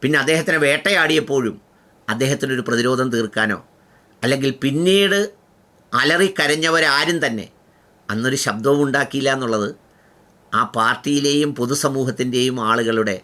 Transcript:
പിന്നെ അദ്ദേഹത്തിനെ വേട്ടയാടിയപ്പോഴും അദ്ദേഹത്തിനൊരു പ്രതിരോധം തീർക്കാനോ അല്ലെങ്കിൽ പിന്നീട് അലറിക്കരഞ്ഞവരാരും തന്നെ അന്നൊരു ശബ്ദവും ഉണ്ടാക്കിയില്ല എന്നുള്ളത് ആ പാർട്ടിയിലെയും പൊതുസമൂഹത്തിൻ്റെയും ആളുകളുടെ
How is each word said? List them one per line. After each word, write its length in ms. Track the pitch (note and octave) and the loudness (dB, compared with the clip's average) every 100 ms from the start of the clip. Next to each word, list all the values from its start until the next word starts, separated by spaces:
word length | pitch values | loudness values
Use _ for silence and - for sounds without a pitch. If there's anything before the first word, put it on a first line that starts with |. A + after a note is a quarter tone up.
പിന്നെ 140 | C#3 D3 | 0 0
അദ്ദേഹത്തിനെ 400 | C3 D#3+ D#3 D#3+ | 2 0 0 0
വേട്ടയാടിയപ്പോഴും 960 | D3 D3 G3 G3 D#3 D3+ - C#3 A#2+ G#2 _ _ _ _ - | 2 0 0 0 2 2 0 -2 -2 -6 _ _ _ _ -8
അദ്ദേഹത്തിനൊരു 580 | A2 C3 C#3 C3+ B2+ A2 | -2 -2 -2 -2 -4 -2
പ്രതിരോധം 420 | A#2 B2 B2+ C3 | 0 0 0 0
തീർക്കാനോ 480 | A#2+ A2 A2 G#2+ F#2 - _ _ _ _ _ | -2 -2 -2 -2 -2 -8 _ _ _ _ _
അല്ലെങ്കിൽ 280 | A#2 C3+ C3+ C3+ | -2 0 -2 -2
പിന്നീട് 580 | C3+ C#3 F3+ F#3+ G3 G3+ G#3 - _ _ _ _ _ | -2 0 2 2 2 0 -2 -6 _ _ _ _ _
അലറിക്കരഞ്ഞവരാരും 1300 | A#2+ C#3 E3+ F#3+ F#3+ D3 D3+ D#3+ D#3+ D#3 C#3 D#3 E3+ | 0 2 4 2 2 0 2 2 2 4 2 2 0
തന്നെ 280 | D3+ A2+ F2 _ _ _ _ _ _ | -2 -4 -10 _ _ _ _ _ _
അന്നൊരു 300 | G#2 B2 C3+ | -4 -2 -2
ശബ്ദവും 360 | - G#2+ A2+ C#3+ | -4 -2 0 2
ഉണ്ടാക്കിയില്ല 480 | C#3+ C3 C3+ C#3 C3+ | 2 0 -2 -2 0
എന്നുള്ളത് 360 | C3+ B2+ A2 G#2 - _ _ _ _ _ _ _ | 0 -2 -2 -2 -6 _ _ _ _ _ _ _
ആ 100 | A2 A#2 | -2 -2
പാർട്ടിയിലെയും 800 | A#2 A2+ B2+ - C#3+ C#3+ C#3+ D3 | 0 0 0 0 0 2 2 0
പൊതുസമൂഹത്തിൻ്റെയും 1000 | B2+ A#2+ C#3+ C#3+ C3+ C3 G#2+ B2+ B2 B2+ B2+ | -2 -2 0 -2 0 -4 -2 -2 0 0 0
ആളുകളുടെ 560 | A2 A2+ A2+ A2+ G#2+ F#2 | 0 0 2 0 0 -4